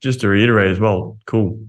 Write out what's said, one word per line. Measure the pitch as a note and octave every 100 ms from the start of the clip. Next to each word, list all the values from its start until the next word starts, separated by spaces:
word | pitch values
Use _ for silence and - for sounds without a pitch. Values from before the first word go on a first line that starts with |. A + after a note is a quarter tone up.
just | C3+ B2+
to | G2+
reiterate | G2 A#2 A2 F#2+
as | F2+
well, | G#2+ F#2 F2+ G#2+ -
cool. | A2+ G#2+ A2